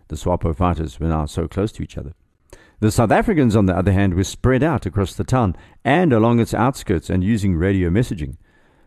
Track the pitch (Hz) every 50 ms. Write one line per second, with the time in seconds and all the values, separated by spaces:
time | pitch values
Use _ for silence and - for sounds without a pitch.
0 | _ _ 76 78 - 92 87 85 - 85 78 - 90 87 85 73 80 73 - -
1 | 78 82 80 78 76 73 - - 82 - - 92 98 113 - - 82 - - -
2 | 67 71 - _ _ _ _ _ _ _ - - - _ _ _ 104 110 - -
3 | 117 98 135 202 226 240 202 151 135 117 98 110 101 92 87 87 90 98 95 98
4 | 101 98 87 87 95 - - - - 123 131 127 131 165 151 107 - 101 - 101
5 | 98 - - - 95 - 131 127 117 95 80 - - - - - _ 120 139 170
6 | 185 160 120 107 107 117 120 117 113 - - - 107 135 135 - - - 95 80
7 | - - 90 92 90 101 117 107 98 98 90 78 85 98 101 95 90 85 85 110
8 | 123 - 123 85 76 65 64 - - _ _ _ _ _ _ _ _